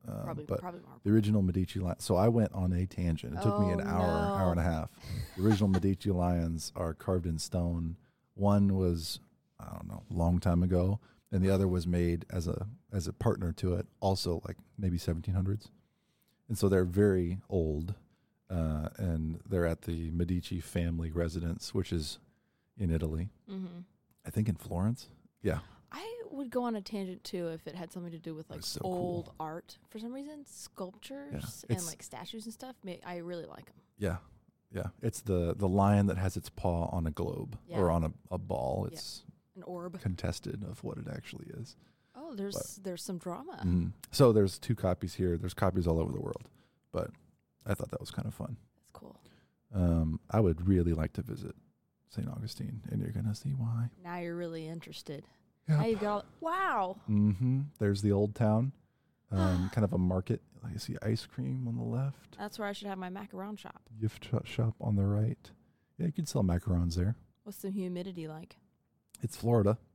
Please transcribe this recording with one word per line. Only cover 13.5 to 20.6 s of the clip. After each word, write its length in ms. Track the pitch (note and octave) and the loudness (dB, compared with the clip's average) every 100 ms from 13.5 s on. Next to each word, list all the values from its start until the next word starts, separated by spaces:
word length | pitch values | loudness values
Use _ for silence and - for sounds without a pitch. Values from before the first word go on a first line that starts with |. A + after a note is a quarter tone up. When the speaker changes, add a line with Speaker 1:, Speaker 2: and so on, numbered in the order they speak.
Speaker 1:
to 200 | D#2 F#2+ | 0 0
it, 120 | F2+ F#2 _ | 0 -2 _
also, 420 | G2 F#2+ F#2 E2+ - | 0 2 0 -2 -4
like, 120 | F2+ - - | -12 -14 -2
maybe 220 | G2 F2 | 0 0
seventeen 360 | - E2 E2+ | 0 -2 0
hundreds. 360 | F#2 F#2+ G#2 - _ _ _ _ _ _ _ _ | 0 0 -2 -6 _ _ _ _ _ _ _ _
And 100 | G#2+ | 2
so 100 | G2 | 6
they're 160 | F#2+ | 6
very 560 | F2+ F2+ G#2 F#2 F2 F#2+ - | 6 6 6 6 2 -2 -2
old, 460 | F#2+ D#2+ D2+ E2+ G2+ _ _ _ _ _ | 0 2 0 -2 -8 _ _ _ _ _
uh, 400 | F2+ D#2+ D2+ D#2+ - | -2 0 0 -4 -2
and 420 | F#2 D#2+ D#2 E2 - | -2 0 -2 -6 -2
they're 160 | F#2+ E2+ | 0 2
at 160 | E2 | 0
the 280 | - E2 E2 | -4 -4 -2
Medici 500 | E2+ E2+ F2+ - F#2 | 0 0 0 -2 -8